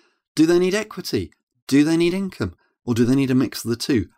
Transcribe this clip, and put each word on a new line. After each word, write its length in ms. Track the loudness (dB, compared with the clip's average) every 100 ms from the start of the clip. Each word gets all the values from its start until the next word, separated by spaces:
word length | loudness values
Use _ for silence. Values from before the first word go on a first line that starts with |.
| _ _ _
Do 140 | 0 4
they 100 | 4
need 160 | 2
equity? 580 | -2 -6 -12 -6 -6 -6 _ _ _ 0
Do 160 | 2
they 140 | 4 2
need 180 | 0 -2
income? 400 | -6 -6 -8 -10 _ _
Or 120 | -4 0
do 100 | 2
they 80 |
need 160 | 2 2
a 60 | 0
mix 280 | 0 -4
of 60 | -6
the 60 | -4
two? 320 | 0 0 -2